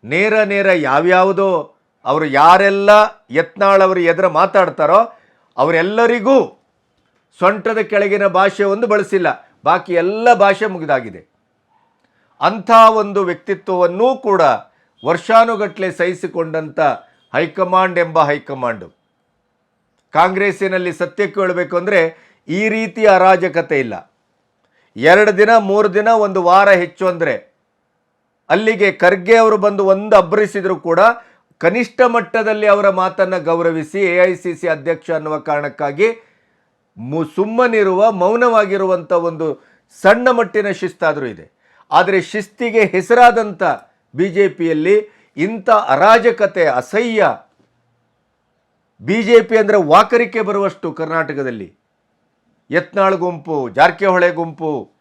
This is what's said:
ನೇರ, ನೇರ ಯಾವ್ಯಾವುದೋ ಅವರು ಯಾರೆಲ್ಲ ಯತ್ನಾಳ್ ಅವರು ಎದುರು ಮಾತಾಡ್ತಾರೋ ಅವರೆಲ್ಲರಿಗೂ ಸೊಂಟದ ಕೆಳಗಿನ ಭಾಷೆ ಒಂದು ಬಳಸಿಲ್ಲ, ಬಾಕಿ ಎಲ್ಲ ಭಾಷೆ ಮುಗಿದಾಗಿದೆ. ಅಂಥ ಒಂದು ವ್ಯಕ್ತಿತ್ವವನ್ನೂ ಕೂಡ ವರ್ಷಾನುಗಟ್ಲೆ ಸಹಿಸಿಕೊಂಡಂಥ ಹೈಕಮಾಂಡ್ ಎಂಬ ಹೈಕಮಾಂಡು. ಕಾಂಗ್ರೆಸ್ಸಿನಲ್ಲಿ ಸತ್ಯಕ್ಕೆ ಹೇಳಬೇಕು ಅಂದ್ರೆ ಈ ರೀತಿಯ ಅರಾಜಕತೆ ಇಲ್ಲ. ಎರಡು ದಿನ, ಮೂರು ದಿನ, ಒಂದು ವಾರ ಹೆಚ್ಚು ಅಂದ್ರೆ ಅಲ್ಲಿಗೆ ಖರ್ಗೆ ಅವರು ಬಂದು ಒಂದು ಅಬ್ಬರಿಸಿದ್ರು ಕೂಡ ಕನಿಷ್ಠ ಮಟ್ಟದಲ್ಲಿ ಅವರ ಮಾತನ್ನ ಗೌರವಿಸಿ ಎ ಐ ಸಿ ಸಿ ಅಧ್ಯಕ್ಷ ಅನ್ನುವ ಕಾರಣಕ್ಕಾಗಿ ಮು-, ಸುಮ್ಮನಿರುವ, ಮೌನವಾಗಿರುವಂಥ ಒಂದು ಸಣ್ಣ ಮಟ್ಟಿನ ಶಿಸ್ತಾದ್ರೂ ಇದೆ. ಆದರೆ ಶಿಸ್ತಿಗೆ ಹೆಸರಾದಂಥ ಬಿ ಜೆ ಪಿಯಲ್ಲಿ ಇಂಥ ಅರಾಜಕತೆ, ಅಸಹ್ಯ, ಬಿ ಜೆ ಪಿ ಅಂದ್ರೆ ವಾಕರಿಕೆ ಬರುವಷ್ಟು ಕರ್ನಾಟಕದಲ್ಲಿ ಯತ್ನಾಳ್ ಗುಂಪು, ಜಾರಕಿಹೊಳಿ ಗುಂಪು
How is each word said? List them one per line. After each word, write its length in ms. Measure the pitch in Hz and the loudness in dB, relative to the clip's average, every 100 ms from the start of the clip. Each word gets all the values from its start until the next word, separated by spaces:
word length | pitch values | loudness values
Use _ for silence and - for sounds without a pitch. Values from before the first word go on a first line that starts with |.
ನೇರ, 380 | 107 160 214 220 | -6 -4 -2 0
ನೇರ 260 | 208 202 196 | -2 -2 0
ಯಾವ್ಯಾವುದೋ 1040 | 180 143 143 170 185 185 190 196 175 143 _ _ _ 117 | 0 0 0 2 2 2 0 -2 -2 -6 _ _ _ -6
ಅವರು 200 | 147 156 | -4 0
ಯಾರೆಲ್ಲ 640 | 139 156 185 196 196 202 208 165 - _ | 4 6 6 4 0 4 4 4 -4 _
ಯತ್ನಾಳ್ 500 | 160 202 - 196 196 | -4 -4 -2 2 4
ಅವರು 180 | 190 180 | 4 2
ಎದುರು 300 | 170 165 190 | 0 0 0
ಮಾತಾಡ್ತಾರೋ 920 | 156 185 202 175 - 151 196 233 - _ _ _ - | 0 0 2 0 0 2 2 2 -6 _ _ _ -4
ಅವರೆಲ್ಲರಿಗೂ 1080 | 143 165 175 214 233 240 208 269 147 _ _ _ _ _ _ _ _ _ | -2 0 -2 0 0 0 2 2 0 _ _ _ _ _ _ _ _ _
ಸೊಂಟದ 380 | 180 208 220 220 | -2 0 -4 -4
ಕೆಳಗಿನ 500 | 214 208 202 202 196 | -2 -2 0 0 0
ಭಾಷೆ 360 | 180 202 196 | 0 0 0
ಒಂದು 240 | 202 202 233 | -2 -2 0
ಬಳಸಿಲ್ಲ, 640 | 208 185 190 165 123 _ _ | -2 0 -2 -2 -6 _ _
ಬಾಕಿ 300 | 143 180 - | -2 -2 0
ಎಲ್ಲ 400 | 175 175 214 240 | -2 -2 0 2
ಭಾಷೆ 320 | 214 196 190 208 | 4 2 0 -4
ಮುಗಿದಾಗಿದೆ. 600 | 185 156 135 113 90 _ _ _ _ _ _ _ _ _ _ _ _ | -8 -4 -4 -4 -18 _ _ _ _ _ _ _ _ _ _ _ _
ಅಂಥ 300 | 160 220 190 226 220 | -4 -4 4 6 6
ಒಂದು 340 | 220 202 196 | 4 -2 -4
ವ್ಯಕ್ತಿತ್ವವನ್ನೂ 920 | 185 170 - 190 - 180 175 180 240 262 | -4 -6 -6 -8 -4 0 0 2 -2 -2
ಕೂಡ 260 | 233 190 143 110 - _ _ _ 127 | -2 2 2 0 -6 _ _ _ -4
ವರ್ಷಾನುಗಟ್ಲೆ 840 | 170 - 226 226 226 208 160 190 | -4 2 2 2 -2 -6 -6 -8
ಸಹಿಸಿಕೊಂಡಂಥ 880 | - 175 180 180 170 160 160 156 139 151 113 _ _ _ | -4 -4 -4 -8 -6 -6 -6 -8 -2 -2 -2 _ _ _
ಹೈಕಮಾಂಡ್ 680 | 131 170 - 180 185 185 175 | -4 -4 -4 -2 0 0 -2
ಎಂಬ 240 | 165 160 | -2 0
ಹೈಕಮಾಂಡು. 640 | 147 147 - 135 123 113 87 _ _ _ _ _ _ _ _ _ _ _ _ | 0 -2 -6 -8 -6 -8 -14 _ _ _ _ _ _ _ _ _ _ _ _
ಕಾಂಗ್ರೆಸ್ಸಿನಲ್ಲಿ 800 | 156 180 190 202 190 196 185 180 | 0 0 0 -4 -2 -4 -4 -6
ಸತ್ಯಕ್ಕೆ 480 | 160 175 - 202 202 | -6 -8 -6 -6 -2
ಹೇಳಬೇಕು 360 | 185 175 175 175 | -4 -2 -4 -4
ಅಂದ್ರೆ 500 | 185 196 165 165 _ _ - | 0 0 0 -6 _ _ -8
ಈ 220 | 175 214 | -4 -2
ರೀತಿಯ 380 | 220 220 220 214 | -2 -6 0 2
ಅರಾಜಕತೆ 720 | 190 185 185 180 160 160 147 | 4 4 4 0 -4 -2 -4
ಇಲ್ಲ. 340 | 120 95 - _ _ _ _ _ _ _ _ 104 | -4 -8 -16 _ _ _ _ _ _ _ _ -2
ಎರಡು 420 | 135 185 214 190 | 4 4 4 2
ದಿನ, 120 | 214 226 | 4 4
ಮೂರು 340 | 196 202 208 | 2 0 0
ದಿನ, 140 | 190 214 | 0 0
ಒಂದು 360 | 226 208 190 | 0 0 0
ವಾರ 260 | 175 185 202 | 2 4 4
ಹೆಚ್ಚು 380 | 185 175 _ 190 | 2 0 _ -4
ಅಂದ್ರೆ 460 | 175 156 110 _ _ _ _ _ _ _ _ _ _ _ | -2 -4 -6 _ _ _ _ _ _ _ _ _ _ _
ಅಲ್ಲಿಗೆ 420 | 175 220 214 202 | -2 0 0 -2
ಖರ್ಗೆ 460 | 190 180 190 175 226 | 2 0 0 2 4
ಅವರು 200 | 220 214 | 4 2
ಬಂದು 280 | 208 202 196 | 0 0 0
ಒಂದು 300 | 190 214 208 | 0 4 2
ಅಬ್ಬರಿಸಿದ್ರು 600 | 175 214 208 202 190 185 | 2 -2 -2 -4 -4 -4
ಕೂಡ 240 | 170 165 220 240 - _ _ _ | -2 2 2 0 -12 _ _ _
ಕನಿಷ್ಠ 440 | 165 214 233 - | -2 -2 -6 0
ಮಟ್ಟದಲ್ಲಿ 640 | 247 233 185 226 220 214 214 | 2 2 -2 -4 -2 0 2
ಅವರ 220 | 202 202 | 2 2
ಮಾತನ್ನ 480 | 185 185 185 185 185 | 0 -4 -2 -2 -2
ಗೌರವಿಸಿ 600 | 151 170 170 160 156 196 | -2 -2 -2 -4 -8 -4
ಎ 220 | 190 175 | -2 2
ಐ 140 | 185 180 | 2 0
ಸಿ 200 | 180 160 | -8 -8
ಸಿ 120 | 175 | -4
ಅಧ್ಯಕ್ಷ 440 | 156 143 160 - | -4 -4 -6 -6
ಅನ್ನುವ 280 | 160 151 151 | -6 -6 -8
ಕಾರಣಕ್ಕಾಗಿ 1000 | 160 147 147 - 151 139 214 226 _ _ _ _ _ _ _ - | -4 -4 -6 -8 -8 -2 -2 -2 _ _ _ _ _ _ _ -18
ಮು-, 300 | 120 156 156 - | -10 -8 -6 -4
ಸುಮ್ಮನಿರುವ, 760 | 208 226 247 220 196 185 220 | -4 0 0 2 0 2 0
ಮೌನವಾಗಿರುವಂಥ 1000 | 202 175 233 247 226 208 196 190 180 165 | 0 -2 0 2 0 0 -2 -2 -4 -2
ಒಂದು 560 | 175 170 160 160 135 _ _ _ _ | -2 -2 -6 -8 -8 _ _ _ _
ಸಣ್ಣ 280 | 190 226 247 | 2 2 2
ಮಟ್ಟಿನ 420 | 240 208 214 202 | 0 -2 -4 -4
ಶಿಸ್ತಾದ್ರೂ 540 | 190 180 - 160 147 131 | -6 -8 -4 -4 -4 -8
ಇದೆ. 260 | 87 78 _ _ _ _ | -12 -20 _ _ _ _
ಆದರೆ 300 | 151 180 190 | 0 2 -2
ಶಿಸ್ತಿಗೆ 640 | - 214 202 _ 240 220 196 | -4 -10 -10 _ -2 0 0
ಹೆಸರಾದಂಥ 800 | 185 - 233 240 226 214 170 175 123 _ _ _ 127 | -2 0 4 6 4 -6 -4 -4 -4 _ _ _ -6
ಬಿ 140 | 190 | -4
ಜೆ 200 | 175 196 | 0 -2
ಪಿಯಲ್ಲಿ 600 | - 165 156 160 208 214 _ _ - | 0 -4 -2 0 0 -2 _ _ -6
ಇಂಥ 320 | 180 226 190 | -6 -4 0
ಅರಾಜಕತೆ, 960 | 214 156 135 190 233 226 226 202 196 160 | 0 2 2 4 4 2 0 -2 0 0
ಅಸಹ್ಯ, 720 | 127 127 208 240 220 165 104 _ _ _ _ _ _ _ _ _ _ _ _ _ _ _ _ | -2 -4 -4 -2 0 0 -2 _ _ _ _ _ _ _ _ _ _ _ _ _ _ _ _
ಬಿ 220 | 104 214 | -6 -4
ಜೆ 180 | 208 233 | 4 2
ಪಿ 160 | 214 220 | 4 0
ಅಂದ್ರೆ 200 | 208 208 | 2 0
ವಾಕರಿಕೆ 640 | 156 175 220 240 233 226 | 4 4 4 0 -2 -4
ಬರುವಷ್ಟು 520 | 202 202 196 190 165 | -4 -2 -4 -6 -12
ಕರ್ನಾಟಕದಲ್ಲಿ 800 | 156 160 165 156 139 131 117 92 _ _ _ _ _ _ _ _ _ _ | -8 -6 -4 -4 -6 -8 -8 -16 _ _ _ _ _ _ _ _ _ _
ಯತ್ನಾಳ್ 440 | 170 175 196 190 190 | -4 -4 -2 0 0
ಗುಂಪು, 540 | 180 170 156 151 123 | -4 -8 -8 -8 -6
ಜಾರಕಿಹೊಳಿ 600 | 98 170 165 196 185 175 | 2 2 2 0 2 0
ಗುಂಪು 600 | 165 165 147 160 143 101 _ | -2 -10 -8 -8 -8 -10 _